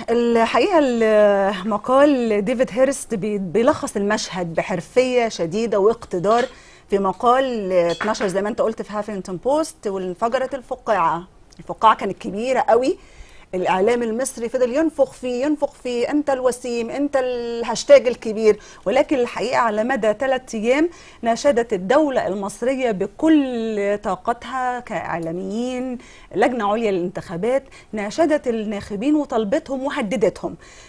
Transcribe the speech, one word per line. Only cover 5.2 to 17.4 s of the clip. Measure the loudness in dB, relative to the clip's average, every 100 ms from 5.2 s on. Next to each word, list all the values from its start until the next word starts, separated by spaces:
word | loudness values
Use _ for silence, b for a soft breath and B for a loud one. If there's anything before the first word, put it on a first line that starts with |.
| 0
شديدة | -2 -4 -2 -2 2
واقتدار | 2 2 -4 -4 2 2 0 B B B B
في | -2
مقال | 0 0 2 4 2 -2 0
اتناشر | 2 2 0 -2 -2 -2
زي | -2
ما | -2
انت | -2
قلت | -2 -2
في | -8
هافينجتون | -8 -6 -8 -8 -6
بوست: | -2 0 -2 -6 -6
"وانفجرت | -6 -6 -4 -2 -2 -2
الفقاعة". | -6 -10 -10 -2 2 2 0 -6 -20 -20 -20
الفقاعة | -14 2 4 4
كانت | 0 -6
كبيرة | -8 -6 -2 0
قوي، | 4 4 4 -2 b b b b b
الإعلام | -4 0 2 2 0
المصري | -2 -4 -4 -6 -6
فضل | -2 0 0
ينفخ | -2 0 -2
فيه، | -2 -6 -4
ينفخ | -2 -2 -4
فيه: | -6 -6 -4 0
"أنت | -2 0
الوسيم، | 0 0 -2 -4 -6 -4
أنت | -4 -2 0
الهاشتاج | -2 -4